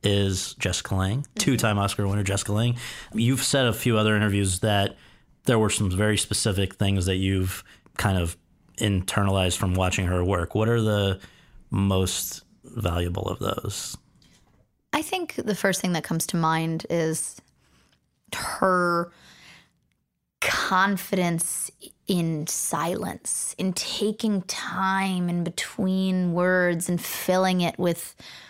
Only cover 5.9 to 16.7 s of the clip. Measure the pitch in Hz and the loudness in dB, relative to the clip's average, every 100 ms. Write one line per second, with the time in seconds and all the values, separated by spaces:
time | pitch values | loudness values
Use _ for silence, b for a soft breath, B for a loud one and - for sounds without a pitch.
5.9 | 87 104 104 - - 113 95 95 - 101 | 2 2 2 0 0 0 0 -2 0 0
6.9 | 98 90 92 95 95 92 - - B B | 2 2 2 2 2 0 -4 -14 B B
7.9 | - 104 95 85 - _ _ _ - 107 | -2 2 2 0 -4 _ _ _ -2 0
8.9 | 98 92 - 98 95 92 87 95 92 92 | 0 0 0 2 2 2 0 0 2 2
9.9 | 87 90 90 90 92 85 104 110 117 110 | 0 0 0 2 0 0 0 2 2 2
10.9 | 104 98 92 B B B B - 101 98 | 2 2 -2 B B B B -6 0 2
11.9 | 95 92 - - - - _ - - 87 | 4 2 -2 -6 -10 -16 _ -14 -4 -2
12.9 | 85 87 87 - - - - - 101 - | 0 -2 -2 -4 -4 -2 -2 -4 -8 -10
13.9 | - _ _ b b b b _ _ _ | -14 _ _ b b b b _ _ _
14.9 | 302 320 381 339 - - 202 196 185 185 | -4 -4 -6 -6 -6 -4 0 0 0 0
15.9 | 170 - 165 - 175 160 160 165 | -2 -2 -4 -2 -2 0 0 -2